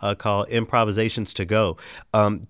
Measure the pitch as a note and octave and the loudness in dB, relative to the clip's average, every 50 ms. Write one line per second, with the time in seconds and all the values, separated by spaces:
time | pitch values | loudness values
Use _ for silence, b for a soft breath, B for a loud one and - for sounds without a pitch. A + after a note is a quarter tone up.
0 | - G2+ G2+ - - A2 G2+ G2+ G#2 - A#2+ A#2 A2+ - - A#2+ A2+ G#2+ G2 G#2+ | -4 -4 -4 -2 -2 0 0 0 0 0 0 -2 -2 2 2 2 2 2 2 0
1 | A2 A2+ - A#2 G#2 - - - F#2+ E2+ G#2+ A2 A2 F2+ D#2+ B B B B B | 0 0 -2 -4 -6 -6 -4 -6 -4 0 2 2 2 0 -2 B B B B B
2 | B B - A2 G#2 G#2 G#2+ - G2+ - | B B 2 4 4 4 2 -2 -6 -6